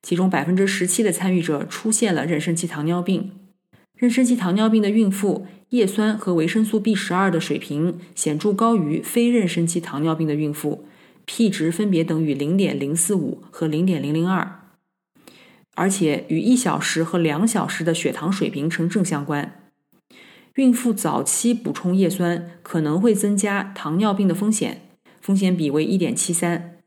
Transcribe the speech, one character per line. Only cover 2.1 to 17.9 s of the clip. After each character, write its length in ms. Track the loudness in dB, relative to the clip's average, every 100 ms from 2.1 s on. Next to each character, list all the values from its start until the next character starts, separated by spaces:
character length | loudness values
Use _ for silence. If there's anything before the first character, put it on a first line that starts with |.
| 0
了 100 | 0
妊 160 | -2
娠 140 | -2 -4
期 100 | -4
糖 200 | -4 -2
尿 160 | -2
病。 300 | 0 -2 -4 -14 -20 _ _ _ _ _
妊 60 | 0
娠 200 | 4 2
期 80 |
糖 220 | 2 0 2
尿 140 | 4
病 120 | 4
的 80 | 4
孕 220 | 4 2
妇 340 | 2 0 -2 -6 -20 _
叶 140 | 0 2
酸 320 | 2 0 0
和 160 | 0
维 140 | 0 2
生 160 | 2
素 160 | 2 0
B 160 | 0 0
十 180 | 0
二 160 | 0 2
的 80 | 0
水 220 | -2 -4
平 400 | -4 -2 -2 -2 -12 -6
显 240 | -2 0
著 140 | 0
高 240 | 2 2 2
于 240 | 0 -2
非 280 | -2 0 2
妊 160 | 2 0
娠 220 | 0 0
期 140 | -2
糖 200 | -6 -4
尿 140 | -2 0
病 100 | -2
的 80 |
孕 200 | 0 -2
妇， 320 | -2 -6 -6 -12 -20 -20 _ -14
P 240 | 0 0
值 200 | 2 -2
分 220 | 0 0
别 100 | 2
等 220 | 2 0
于 100 | 0
零 220 | 0 0 2
点 240 | 2 0
零 160 | -2 -2
四 180 | 0
五 300 | 0 -2 -6 -12
和 160 | -4 -2
零 180 | 0 0
点 160 | 0
零 120 | 0
零 140 | 0 0
二， 340 | 0 -2 -8 -20 _ _ _ _ _ -20 -20 -20 _ _ -2
而 140 | 0
且 340 | 2 0 0 -2
与 100 | 0
一 160 | 4 2
小 240 | 2 -2
时 240 | -2 -2
和 160 | 0 2
两 260 | 0 2 2
小 220 | 2 -2
时 160 | -2
的 100 | -2